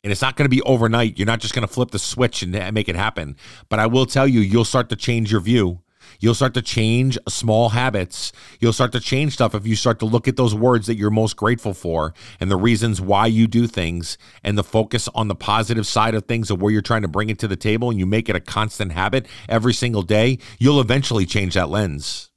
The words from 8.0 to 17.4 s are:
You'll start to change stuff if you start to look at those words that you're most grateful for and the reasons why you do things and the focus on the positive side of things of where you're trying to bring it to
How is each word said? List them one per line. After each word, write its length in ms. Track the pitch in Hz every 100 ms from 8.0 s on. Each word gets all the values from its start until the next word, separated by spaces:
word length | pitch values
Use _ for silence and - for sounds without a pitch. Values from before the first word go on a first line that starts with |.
| 90 - - - - -
You'll 140 | 117
start 180 | 110 123
to 60 | 123
change 340 | - 135 151
stuff 200 | - 117
if 140 | 107 107
you 80 |
start 240 | 107 123 110
to 60 |
look 220 | 110 123 131
at 80 |
those 200 | 120 123
words 320 | 104 123 120 107
that 100 | 117
you're 140 | 104
most 260 | 110 110 -
grateful 380 | 104 120 107
for 400 | 92 87 82 78 - - -
and 100 | 92
the 80 | 95
reasons 420 | 113 107 113 92
why 280 | 95 101 113
you 180 | 110 113
do 200 | 113 117
things 500 | - 82 85 85 - - -
and 140 | 101 104
the 60 |
focus 440 | 95 110 107 120 -
on 140 | - 107
the 80 |
positive 500 | - - 110 110 113
side 300 | 104 117 113
of 100 | 110
things 240 | - 117 107
of 100 | 95
where 120 | 104
you're 100 | 107
trying 220 | - 113
to 40 | 95
bring 220 | 85 107
it 80 |
to 80 | 107